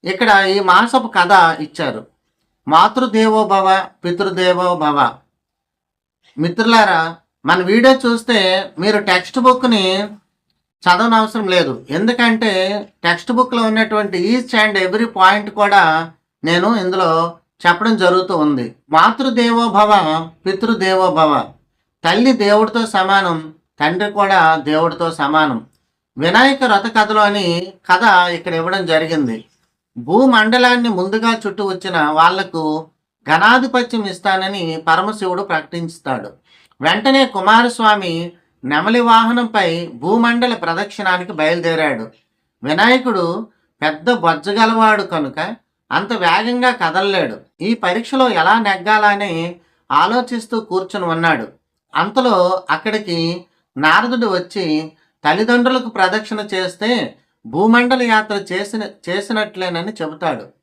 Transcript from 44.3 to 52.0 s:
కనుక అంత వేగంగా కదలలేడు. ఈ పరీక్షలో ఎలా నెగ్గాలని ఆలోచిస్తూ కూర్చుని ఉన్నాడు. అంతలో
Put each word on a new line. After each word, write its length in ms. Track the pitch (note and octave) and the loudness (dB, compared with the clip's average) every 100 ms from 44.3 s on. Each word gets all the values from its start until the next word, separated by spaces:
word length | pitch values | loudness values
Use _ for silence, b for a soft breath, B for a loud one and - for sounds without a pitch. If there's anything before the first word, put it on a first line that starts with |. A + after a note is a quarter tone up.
| D#3 E3 G#3 A3+ A3+ A3 G#3+ | -2 -4 0 0 2 2 2
కనుక 540 | G3 E3 C#3+ C3+ F3+ A#3 _ _ _ | -2 -6 -6 -6 -10 -10 _ _ _
అంత 200 | C#3 G3+ | -6 -4
వేగంగా 580 | A3+ F3+ F3+ A3 B3 B3 | -2 0 0 -2 -2 -2
కదలలేడు. 680 | A#3+ E3 E3+ G3 F#3+ C#3+ G#2 _ _ | 0 -2 -2 -2 -2 -4 -8 _ _
ఈ 140 | F3+ | -4
పరీక్షలో 540 | A3+ F3+ F#3+ A#3 C4+ B3+ | -2 -2 -4 -4 0 0
ఎలా 300 | F#3 D#3+ A3 | 2 2 2
నెగ్గాలని 1000 | G#3+ F#3+ F3+ G#3+ G#3 G3+ G3+ E3 E3+ F3 _ _ _ | 0 -2 0 2 2 0 -2 -4 -8 -10 _ _ _
ఆలోచిస్తూ 680 | C#3+ F3+ A#3+ A#3+ A#3+ A3 A3+ | 2 2 0 -4 -8 -6 -8
కూర్చుని 440 | G#3+ F#3 F#3 G#3 | -4 -6 -4 -6
ఉన్నాడు. 440 | F3 E3 E3 C3 G#2+ _ _ _ _ | -4 -2 0 -2 -6 _ _ _ _
అంతలో 680 | C#3+ | -4